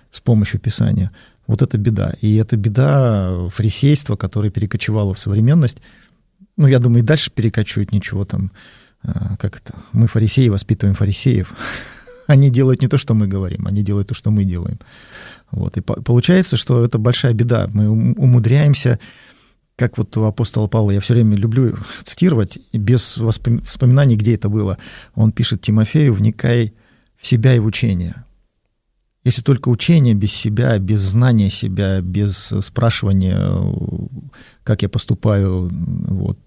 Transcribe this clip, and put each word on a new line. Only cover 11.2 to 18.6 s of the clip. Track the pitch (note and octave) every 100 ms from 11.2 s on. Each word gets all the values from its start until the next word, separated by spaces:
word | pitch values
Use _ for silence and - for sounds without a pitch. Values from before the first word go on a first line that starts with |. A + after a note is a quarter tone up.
| C3+ A2 F2+ - - - -
<laughs> | - - - -
Они | C#3 C#3
делают | A#2+ C3 B2+
не | C3
то, | C3+
что | - A2
мы | G2+
говорим, | F#2+ F#2 - -
они | G2+
делают | G2+ G2+ G2
то, |
что | - G#2+
мы | G#2
делаем. | F#2+ F2+ E2+ - - - - - - - _
Вот. | - F2+ -
И |
по-, | - -
получается, | - A#2+ - F#3 F3+ A#2
что | - B2 A#2
это | A2+
большая | A#2+ - C3
беда. | G#2+ A#2+ A2+ F#2
Мы | G#2 G#2
ум-, | A2 A#2+ -
умудряемся, | C3 B2 A2+ C#3